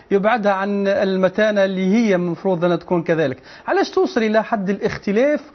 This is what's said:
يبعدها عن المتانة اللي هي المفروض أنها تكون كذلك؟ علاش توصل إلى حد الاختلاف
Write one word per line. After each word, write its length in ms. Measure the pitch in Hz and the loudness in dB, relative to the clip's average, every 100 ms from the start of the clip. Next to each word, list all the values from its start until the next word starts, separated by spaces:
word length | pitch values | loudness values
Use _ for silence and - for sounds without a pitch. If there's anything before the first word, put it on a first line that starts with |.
| - | -4
يبعدها 400 | 196 208 226 202 | 0 2 0 0
عن 360 | 190 196 202 196 | 0 -2 -2 0
المتانة 800 | 196 190 190 185 185 214 208 196 | 0 0 0 0 2 0 2 0
اللي 200 | 185 185 220 | 0 2 2
هي 200 | 226 180 | 2 2
المفروض 500 | 175 160 190 175 175 | 0 -4 -2 0 0
أنها 100 | 170 | 0
تكون 280 | - 180 | 0 -2
كذلك؟ 340 | 170 160 147 127 - - - | 0 0 0 -4 -12 -16 -4
علاش 220 | 277 - | -2 0
توصل 320 | 381 370 247 | 0 0 0
إلى 200 | 220 220 | 0 0
حد 260 | 208 226 185 | 0 -4 -2
الاختلاف 720 | 196 214 - - 202 277 294 - | -2 -4 -4 -2 0 2 0 -6